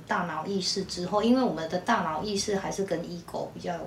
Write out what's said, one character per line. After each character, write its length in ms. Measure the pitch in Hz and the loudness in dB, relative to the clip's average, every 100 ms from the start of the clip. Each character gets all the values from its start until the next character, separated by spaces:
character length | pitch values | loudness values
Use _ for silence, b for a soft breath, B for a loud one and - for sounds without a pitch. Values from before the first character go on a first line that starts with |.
| - | -4
大 120 | 202 | -2
脑 220 | 175 156 170 | -2 -4 -2
意 140 | 196 | -2
识 240 | - 202 | 0 -2
之 220 | 175 180 180 | -4 -4 0
后， 160 | 208 | 4
因 120 | 226 | 6
为 80 | 262 | 6
我 100 | 226 | 6
们 160 | 156 - | 0 -2
的 100 | 185 | -2
大 240 | - 196 | 2 2
脑 200 | 165 156 | 2 -2
意 140 | 208 196 | -2 -2
识 180 | - | 0
还 160 | 190 - | 0 0
是 140 | 196 | -2
跟 160 | 190 165 | -2 -2
ego 460 | 165 175 - - - | -4 -10 -8 -6 -6
比 80 | 175 | -6
较 140 | 175 | -6
有 100 | 170 | -6